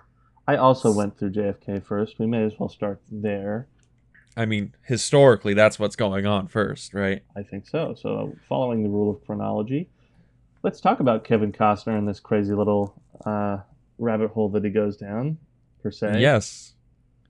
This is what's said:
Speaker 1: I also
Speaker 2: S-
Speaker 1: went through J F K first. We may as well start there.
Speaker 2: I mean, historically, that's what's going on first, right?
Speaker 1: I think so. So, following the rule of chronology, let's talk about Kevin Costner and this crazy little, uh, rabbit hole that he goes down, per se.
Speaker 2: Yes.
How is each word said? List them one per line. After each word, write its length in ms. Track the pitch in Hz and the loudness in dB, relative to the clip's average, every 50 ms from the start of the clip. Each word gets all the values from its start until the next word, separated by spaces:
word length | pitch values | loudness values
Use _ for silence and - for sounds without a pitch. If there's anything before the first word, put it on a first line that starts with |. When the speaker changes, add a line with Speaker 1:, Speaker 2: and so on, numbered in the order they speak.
| - _ _ _ _ _ _ _ - - | -20 _ _ _ _ _ _ _ -4 -2
Speaker 1:
I 80 | 143 | 0
also 340 | 131 127 131 131 127 - 117 | 4 6 4 4 6 4 2
Speaker 2:
S- 60 | 104 | 2
Speaker 1:
went 220 | 104 104 101 - - | 2 2 -2 -2 -4
through 120 | 107 98 | -6 -4
J 180 | 92 104 104 101 | -2 -2 -2 -2
F 120 | 92 - | -4 -6
K 180 | - - 101 98 | -8 -6 -6 -6
first. 380 | 95 - 107 101 107 107 - - | -6 -4 -4 -4 -4 -4 -4 -4
We 80 | 113 | -2
may 160 | 110 117 117 110 | -2 0 0 0
as 140 | 107 107 - | -2 -2 -4
well 100 | 98 87 | -8 -8
start 320 | - - 110 104 98 - _ - | -8 -6 -6 -6 -6 -8 _ -16
there. 580 | 110 107 104 107 101 98 98 101 104 113 131 _ _ _ _ _ _ _ _ _ _ - _ _ - | -12 -8 -6 -4 -4 -4 -6 -6 -6 -8 -8 _ _ _ _ _ _ _ _ _ _ -20 _ _ -6
Speaker 2:
I 100 | 113 113 | -6 -4
mean, 280 | 110 110 104 101 - - _ _ | -2 -2 -2 -4 -6 -10 _ _
historically, 720 | - 131 110 - - - 143 139 135 113 101 - 107 101 | -6 -4 -4 -2 2 6 8 8 8 8 6 4 0 4
that's 240 | 104 107 107 - - | 6 6 6 6 2
what's 180 | 110 101 - | -4 -4 -2
going 300 | - 117 101 95 98 98 | 0 -2 0 0 0 0
on 200 | 104 104 98 95 87 | 0 0 0 -2 -2
first, 440 | - 113 101 - 110 - - - - | -2 -2 -2 -2 -2 -10 -12 -10 -6
right? 300 | 98 101 95 98 98 - _ - | -2 -2 -2 -2 -4 -6 _ -14
Speaker 1:
I 60 | 101 101 | -14 -14
think 240 | - - 101 - - | -12 -12 -14 -12 -6
so. 260 | - 156 165 - - | -4 -4 -4 -4 -6
So, 420 | - - 107 107 107 104 104 - - _ - | -8 -6 -6 -6 -4 -6 -8 -10 -12 _ -6
following 340 | 139 135 131 123 117 113 107 | -2 -2 -2 0 0 -2 -2
the 60 | 104 | 0
rule 200 | 101 104 104 104 | 0 0 0 0
of 140 | 101 - - | -2 -4 -6
chronology, 640 | - 107 104 104 104 104 107 107 113 135 147 180 - _ _ _ _ _ _ _ _ _ _ _ _ _ _ - | -8 -6 -4 -4 -2 -2 -2 -2 -2 -2 -4 -4 -6 _ _ _ _ _ _ _ _ _ _ _ _ _ _ -6
let's 180 | 196 190 - | -6 -4 0
talk 200 | - 180 226 - | 0 0 2 2
about 240 | 151 127 113 110 - | 2 2 2 0 0
Kevin 280 | - 117 110 107 104 95 | 0 0 2 2 0 0
Costner 440 | - 110 107 104 101 - 113 110 107 | 2 2 2 2 2 -2 -4 -4 -2
and 80 | 104 | -2
this 140 | 104 98 - | -4 -4 -6
crazy 320 | _ - 110 107 104 101 104 | _ -2 0 0 0 0 0
little, 420 | 101 104 104 104 101 101 98 - - _ _ _ - - | 0 2 2 2 0 0 -2 -6 -16 _ _ _ -10 -8
uh, 340 | 107 107 104 104 101 101 95 95 _ - _ _ _ _ - | -6 -4 -2 -2 -2 -4 -6 -8 _ -20 _ _ _ _ -6
rabbit 320 | 117 117 110 107 110 107 - | -4 -2 0 0 -2 -2 -2
hole 160 | 113 107 101 | 0 -2 0
that 120 | 98 107 98 | 0 0 -2
he 80 | 104 | 0
goes 260 | 95 110 107 104 101 | 0 0 0 0 -2
down, 420 | - 104 101 104 113 127 151 156 156 - _ _ _ _ _ _ _ - | -8 -10 -8 -6 -6 -4 -4 -6 -8 -12 _ _ _ _ _ _ _ -10
per 80 | 107 | -10
se. 300 | - - - 104 104 107 | -8 -4 -4 -2 2 4
Speaker 2:
Yes. 540 | 123 143 143 110 98 - - - - - _ _ _ _ _ _ _ _ _ _ _ | 4 4 4 2 0 -2 -12 -18 -20 -20 _ _ _ _ _ _ _ _ _ _ _